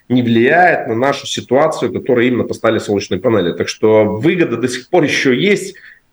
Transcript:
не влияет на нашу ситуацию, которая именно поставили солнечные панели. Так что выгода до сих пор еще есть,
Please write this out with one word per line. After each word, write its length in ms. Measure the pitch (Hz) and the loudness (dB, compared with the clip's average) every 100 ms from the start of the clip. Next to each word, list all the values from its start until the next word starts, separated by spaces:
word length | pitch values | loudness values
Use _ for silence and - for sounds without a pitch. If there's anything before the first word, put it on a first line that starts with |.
| - | -2
не 120 | 123 | 0
влияет 680 | 117 113 123 165 180 147 131 | 2 2 4 4 4 2 -2
на 60 | 113 | -2
нашу 300 | 135 135 - | -2 -2 -6
ситуацию, 680 | - 104 127 160 - 120 | -10 -2 0 2 -2 -4
которая 320 | 98 98 101 120 | -4 -2 0 2
именно 180 | 120 | 0
поставили 360 | 104 107 113 107 | -4 -2 -2 0
солнечные 420 | - 101 - 92 | -2 -4 -2 -4
панели. 320 | 127 110 87 | 0 0 0
Так 160 | 82 95 | -4 -6
что 340 | - 110 107 | -2 2 4
выгода 540 | 104 101 143 180 151 113 | 2 0 -2 0 -2 -2
до 100 | 123 | -4
сих 220 | - - | -6 -2
пор 160 | 175 143 | 0 0
еще 260 | - 139 | 0 0
есть, 440 | 123 180 196 - - - - _ | 0 0 0 -4 -14 -20 -20 _